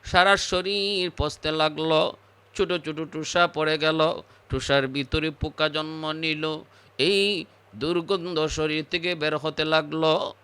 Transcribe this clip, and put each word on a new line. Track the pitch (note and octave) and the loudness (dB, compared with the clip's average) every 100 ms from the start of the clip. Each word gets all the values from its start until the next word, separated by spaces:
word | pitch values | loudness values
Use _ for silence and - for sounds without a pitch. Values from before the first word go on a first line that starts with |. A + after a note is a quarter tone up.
সারা | - F#3 F#3 G3 | 2 4 6 4
শরীর | - F3+ F#3 G3+ G3 G3+ F3+ - | 2 -2 -2 -2 -2 -2 -4 -2
পচতে | D3 - D#3 | -6 -4 -4
লাগলো, | D#3 D#3 D3+ D#3+ D#3 - - _ _ _ - | 0 0 0 2 2 2 -4 _ _ _ -4
ছোট | F3+ | -2
ছোট | F3 D#3 D3+ D#3+ | -2 -4 -8 -8
টুসা | D#3 D3+ F3+ F3 | -8 -2 2 2
পড়ে | D#3 D#3 D#3 | 2 0 2
গেল, | D#3 D#3+ D#3 - - - _ | 0 2 2 0 -12 -20 _
টুসার | C3+ - C#3 C3 | -6 2 2 2
ভিতরে | C3+ C3+ D#3+ D#3 | -2 -2 -2 -2
পোকা | D3 D#3 - D#3 | -4 -8 -2 -2
জন্ম | D3+ D#3 D#3+ D#3 | 0 -4 -6 -6
নিল। | D#3 D#3+ D3+ D#3 D#3 - - _ - | -4 -4 -2 -4 -6 -12 -20 _ -2
এই | D3+ G3 G3+ F#3+ - _ _ G#2 | 2 4 2 -2 -8 _ _ -6
দুর্গন্ধ | C#3+ F3 D#3+ F#3+ E3+ E3 D#3 | -2 -2 0 -2 0 -2 -2
শরীর | D3 D#3 D#3 D3 | 0 -2 -2 -2
থেকে | F3 E3+ | -4 -2
বের | E3+ D3+ D3+ | -2 -2 -2
হতে | D#3 D3+ | -4 -4
লাগলো। | D#3 D#3+ D3+ D#3+ D#3+ E3 - - | 2 2 0 0 2 2 0 -8